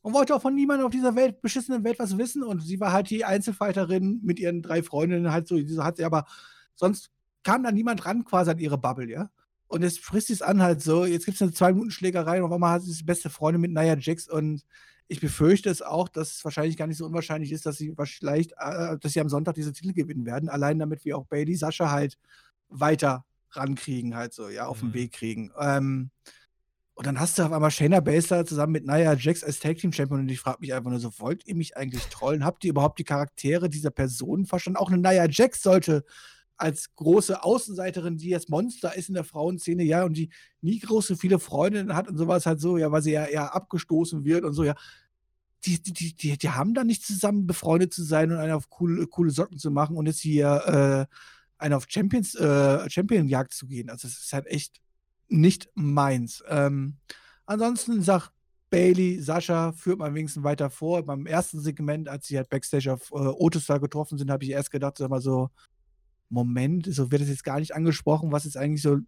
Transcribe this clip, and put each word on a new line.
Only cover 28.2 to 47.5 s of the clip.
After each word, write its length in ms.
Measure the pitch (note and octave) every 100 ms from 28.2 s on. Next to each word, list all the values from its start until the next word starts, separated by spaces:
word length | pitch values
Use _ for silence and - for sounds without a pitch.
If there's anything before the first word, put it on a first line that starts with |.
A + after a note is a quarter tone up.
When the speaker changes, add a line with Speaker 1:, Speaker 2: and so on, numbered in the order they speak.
| E3 F3
Speaker 1:
zusammen 300 | E3+ D3+ D3+
mit 120 | D#3 C3+
Nia 280 | D3+ E3
Jax 320 | C#3 C3+ E3+ D3
als 160 | C#3
Tag-Team-Champion 580 | D3+ E3 F3+ - C#3 C#3
und 100 | C3+
ich 120 | B2+
frag 180 | - B2+
mich 140 | C#3
einfach 160 | C3 B2
nur 100 | B2
so, 180 | A#2 -
wollt 280 | A2+ E3+ -
ihr 80 | E3+
mich 220 | D#3 -
eigentlich 320 | C3+ B2 -
trollen? 340 | - C3+ D3+
Habt 220 | D3 - F3+
ihr 60 |
überhaupt 280 | C#3+ D3 -
die 60 | D#3+
Charaktere 640 | C#3+ C#3+ - C#3 E3+ F3
dieser 220 | D3 D3+
Personen 540 | - C3+ A#2+ E3 F3+ F#3+
verstanden? 300 | F3+ F3+ F#3
Auch 160 | F3+
eine 60 | F3+
Nia 320 | F#3 F#3 E3+
Jax 340 | C#3+ B3+ -
sollte 400 | F#3+ F#3 D3+ D3+ - - - - _ _
als 360 | D#3 C#3+ - _
große 480 | D#3+ G3 - F#3
Außenseiterin, 760 | E3+ A#3+ - F#3 F#3 F3+ E3+ E3
die 140 | E3+
das 180 | F3 E3+
Monster 460 | D3+ A#3+ - E3+ -
ist 140 | E3+
in 40 |
der 100 | F#3
Frauenszene, 600 | D3 D3+ D#3+ F3+ - F3
ja, 200 | D#3+ E3
und 140 | F#3 D#3
die 140 | E3 - - _
nie 180 | D#3+ A3
groß 260 | G#3 A3 G3+
so 100 | F3+
viele 220 | F#3 F#3+
Freundinnen 580 | - C#3 F3+ G#3 G3 F3
hat 120 | G#3
und 100 | D#3
sowas 300 | E3 F3+ E3
halt 120 | D#3+
so, 200 | E3 F3
ja, 120 | D3+
weil 120 | D#3
sie 80 | D3+
ja 140 | D3+ D3+
eher 280 | D3+ C#3+
abgestoßen 720 | C#3+ - F3 - D#3+ E3 D#3+ C#3+
wird 180 | E3+
und 100 | E3+
so, 100 | D3
ja. 100 | D3 D3 - - _ _ _ _ _ _ F#3
Die, 140 | E3+
die, 140 | F#3+
die, 220 | E3+ E3+ D#3+
die, 200 | D3+ C#3+
die 140 | C#3+
haben 240 | B2+ F3
da 100 | A#3+
nicht 220 | A#3 G#3+ -
zusammen 400 | G3 G#3 G#3
befreundet 480 | F3+